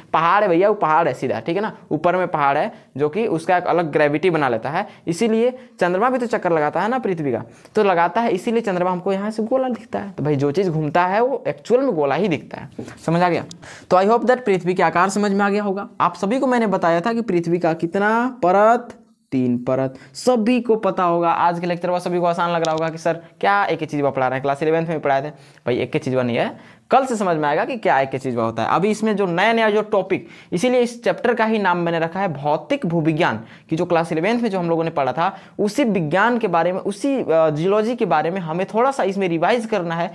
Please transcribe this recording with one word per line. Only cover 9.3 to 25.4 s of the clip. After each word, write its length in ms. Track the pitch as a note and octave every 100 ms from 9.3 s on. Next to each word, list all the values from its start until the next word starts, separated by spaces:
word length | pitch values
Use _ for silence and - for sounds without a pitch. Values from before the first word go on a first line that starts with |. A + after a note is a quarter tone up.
से 120 | A3
गोला 260 | A3 C4 C4
दिखता 300 | A3+ - G3
है। 120 | G3+
तो 120 | F#3
भाई 120 | C#3 D3
जो 160 | C#3+
चीज़ 180 | C#3+ G3
घूमता 360 | D#3 D3+ E3+ F3+
है 160 | G3
वो 220 | B3 C4 C#3
एक्चुअल 340 | D3 - A#3+
में 140 | C#4 F3
गोला 200 | C#3+ C3+
ही 120 | G3+
दिखता 340 | D3 - -
है। 80 | - - - - -
समझ 160 | E3+
आ 80 | F3+
गया? 160 | D#3+ - - - - -
तो 80 | F3+
I 80 | F#3+
hope 180 | A#3+
that 220 | A#3+ B3 B3
पृथ्वी 280 | F#3 E3
के 100 | F#3
आकार 260 | E3+ E3+ F#3+
समझ 220 | G#3 G#3
में 140 | G3 G3+
आ 40 |
गया 140 | G3+
होगा। 260 | G#3 F#3+ G3+ -
आप 140 | E3 -
सभी 240 | G3 C4
को 80 | C4+
मैंने 200 | B3 A3+
बताया 340 | F#3+ F3 E3+
था 120 | G3
कि 80 | A#3
पृथ्वी 380 | A3+ F3+ E3+ F3
का 140 | E3+
कितना 640 | E3 E3+ G3 G#3 A3+ B3 B3
परत, 520 | - G3 G#3+ A#3+ A#3+ - _ _ _
तीन 260 | C3+ B2+ A#2+
परत। 380 | B2 C3 C3 C3+ -
सभी 460 | - - B3+ G#3+ B3+
को 140 | A3+ A3
पता 280 | G3 F#3
होगा, 260 | F3+ E3+ E3+
आज 300 | E3 E3+ E3+
के 80 | F3
लेक्चर 240 | F3 F3
में 80 | F3+
सभी 200 | F3 F3+
को 60 | F3
आसान 260 | E3+ E3+
लग 120 | E3+
रहा 100 | D#3+
होगा 160 | D#3+ E3
कि 80 | D#3+
सर 240 | E3+ D#3+ - -
क्या 240 | G3 G3+ G3+
एक 140 | D3+
ही 60 | D3+
चीज़ 180 | D3
पढ़ा 240 | C#3+ C3+ B2+
रहे 100 | C3
हैं, 40 |
क्लास 220 | C#3 C#3
इलेवंथ 240 | D#3 D#3+ E3
में 120 | D#3+
पढ़ाए 220 | C#3+ C#3
थे। 80 | D3
भाई 480 | D3+